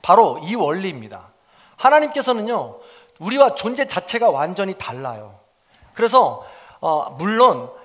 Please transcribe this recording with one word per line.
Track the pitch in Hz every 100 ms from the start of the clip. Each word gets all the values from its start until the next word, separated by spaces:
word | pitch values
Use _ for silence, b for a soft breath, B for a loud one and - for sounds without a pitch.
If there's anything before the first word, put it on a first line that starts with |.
바로 | - 196 208 120
이 | 156 233
원리입니다. | 151 165 190 143 110 98 - _ b b b b
하나님께서는요, | 262 294 302 294 254 240 214 226 120 - B B B B
우리와 | 175 269 269 -
존재 | 220 247 269
자체가 | 180 - 233 233
완전히 | 139 151 185 196 185
달라요. | - 123 135 110 107 101 _ _ b b b
그래서, | - 226 262 180 - B B B B
어, | 165 151 - 127
물론 | 180 220 247 185 82 B